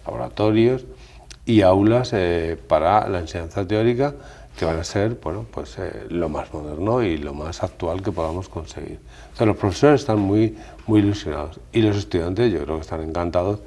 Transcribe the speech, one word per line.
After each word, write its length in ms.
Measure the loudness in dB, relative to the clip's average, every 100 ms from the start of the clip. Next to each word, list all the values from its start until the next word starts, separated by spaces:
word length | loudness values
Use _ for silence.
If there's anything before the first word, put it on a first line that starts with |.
| -12
laboratorios 800 | -8 -8 0 2 4 4 2 -4 -18 -20 -20 -20 -10 2
y 160 | 6
aulas, 500 | 6 6 6 4 2
eh, 440 | 0 0 0 -2 -6 0
para 400 | 2 4 2 2
la 120 | -2
enseñanza 480 | -6 -8 -8 -6 -2
teórica, 460 | 0 2 2 0 -4 -14 -20 -18 -4
que 80 | -2
van 140 | -2
a 40 |
ser, 320 | -4 -2 -2 -2
bueno, 240 | -8 -8 -10
pues, 260 | -12 -12 -10
eh, 260 | -10 -10 -6
lo 200 | -4 -4
más 240 | -4 -8
moderno 480 | -10 -10 -4 -2 0
y 140 | 0 -2
lo 160 | -6
más 280 | -8 -10 -8
actual 380 | -10 -6 -6 -4
que 100 | -4
podamos 360 | -4 -4 -6 -8
conseguir. 500 | -12 -12 -12 -14 -14 -18 -20 -12
O 40 | 0
sea, 80 | 0
los 120 | 2
profesores 440 | 0 4 6 6
están 180 | 4 0
muy, 380 | 2 4 2 -2 -16 -10 2
muy 120 | 4
ilusionados 580 | 4 2 -4 -6 -8 -12 -4
y 100 | 2
los 160 | 2 2
estudiantes 540 | -2 -2 -2 2 2
yo 120 | 2
creo 120 | -2 -4
que 60 |
están 200 | -6 -8
encantados 580 | -6 -4 0 0 0 -2